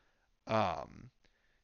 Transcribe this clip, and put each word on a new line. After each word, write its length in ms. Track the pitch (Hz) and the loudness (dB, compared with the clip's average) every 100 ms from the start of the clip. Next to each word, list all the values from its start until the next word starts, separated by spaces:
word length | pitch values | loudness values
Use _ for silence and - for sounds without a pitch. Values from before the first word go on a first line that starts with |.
| _ _ _ _ - | _ _ _ _ 0
Um, 640 | 110 98 80 62 - 123 - _ _ _ _ | 2 2 0 -6 -12 -20 -20 _ _ _ _